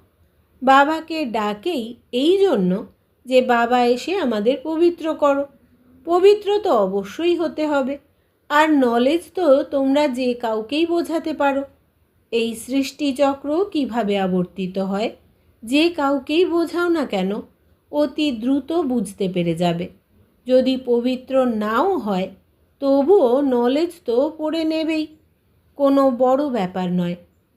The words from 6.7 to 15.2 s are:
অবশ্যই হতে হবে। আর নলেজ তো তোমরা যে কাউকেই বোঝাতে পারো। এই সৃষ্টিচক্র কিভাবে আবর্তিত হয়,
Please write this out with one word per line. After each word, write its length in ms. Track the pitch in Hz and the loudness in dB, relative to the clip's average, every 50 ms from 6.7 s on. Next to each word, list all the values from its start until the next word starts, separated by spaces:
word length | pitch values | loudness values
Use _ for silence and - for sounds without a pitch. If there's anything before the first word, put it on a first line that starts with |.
অবশ্যই 680 | 277 220 196 190 196 202 190 196 - - 330 349 349 | 2 2 2 0 -2 -4 -6 -6 -8 -4 -2 0 0
হতে 300 | 320 339 311 - 302 302 | 0 -2 -4 -4 -4 -2
হবে। 320 | 302 294 277 262 254 285 277 _ _ _ _ _ _ _ _ _ - | 0 0 0 -2 -2 -6 -10 _ _ _ _ _ _ _ _ _ -2
আর 220 | 294 294 311 320 | 2 2 4 4
নলেজ 500 | 302 277 254 240 233 240 247 277 320 339 - - - | 4 2 2 2 2 2 2 2 0 0 -4 -6 -6
তো 280 | 381 359 294 262 285 302 | 0 4 4 4 4 4
তোমরা 460 | - 294 277 269 269 269 294 302 294 | 0 -2 -2 0 2 2 2 2 0
যে 260 | 240 254 262 247 240 | -2 -2 -2 -2 -2
কাউকেই 520 | 240 - 226 220 220 220 - 285 302 339 | -2 -4 -4 -4 -4 -6 -4 -2 -2 0
বোঝাতে 460 | 330 339 339 302 - 320 320 320 320 294 | 0 0 -2 -2 -2 -4 -4 -4 -4 -4
পারো। 320 | - 285 277 269 277 277 - _ _ _ _ _ _ _ _ _ _ _ - | -2 0 0 0 -2 -4 -8 _ _ _ _ _ _ _ _ _ _ _ -4
এই 240 | 226 233 226 233 233 | -2 -2 -2 -2 -4
সৃষ্টিচক্র 1080 | - - 240 262 277 269 269 - - 302 277 262 285 285 269 277 277 - 277 302 339 415 | -8 -8 -4 -2 -2 -2 -4 -6 -6 -4 -4 0 0 0 0 0 -2 -4 -4 -2 -2 -2
কিভাবে 540 | 415 - 302 269 214 220 247 214 202 202 196 | -2 -2 -4 -4 -4 -4 -4 -2 -2 -2 0
আবর্তিত 600 | 190 185 185 180 180 180 - 196 190 180 190 190 | 0 0 0 -2 -2 -4 -6 -8 -8 -6 -4 -4
হয়, 320 | 190 190 196 196 226 311 - - | -4 -4 -4 -4 -4 -6 -8 -10